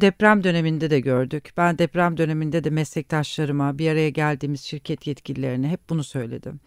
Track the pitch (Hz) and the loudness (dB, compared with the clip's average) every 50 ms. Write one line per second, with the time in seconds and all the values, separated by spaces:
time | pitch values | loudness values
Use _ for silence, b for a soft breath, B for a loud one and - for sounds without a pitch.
0 | 202 196 190 - 208 214 214 208 180 185 170 170 160 160 160 151 160 151 151 135 | 4 4 4 4 4 6 6 6 4 2 2 2 2 0 0 0 0 2 2 2
1 | 120 139 127 123 131 127 151 151 - - - - 175 175 170 147 175 165 - 175 | 2 2 2 2 0 0 -4 -8 -10 -8 -2 0 2 2 2 2 0 0 2 2
2 | 175 175 165 151 165 151 156 156 156 151 147 170 143 156 151 156 156 - - 160 | 0 2 2 0 0 0 0 -2 -2 0 0 0 0 0 0 0 -2 -2 -4 -8
3 | 143 - 165 156 147 - - - 156 139 143 143 143 139 135 143 160 160 156 156 | -4 -2 -2 -2 -2 -2 -4 -4 -2 0 0 0 0 0 -2 0 0 0 2 2
4 | 156 151 135 156 151 151 151 131 - 143 147 135 - - - 147 - - 156 - | 2 0 0 0 0 0 0 -2 -2 -4 -4 -6 -8 -10 -12 -10 -6 -6 -6 -6
5 | - 147 139 - - - 139 - 131 131 123 127 131 147 175 - _ - 165 160 | -4 -8 -8 -8 -8 -10 -6 -4 -4 -4 -2 -2 -2 -2 -2 -4 _ -4 -4 -4
6 | 139 - - 139 120 117 120 - - - 151 143 b | -4 -4 -6 -8 -6 -6 -8 -12 -12 -12 -14 -16 b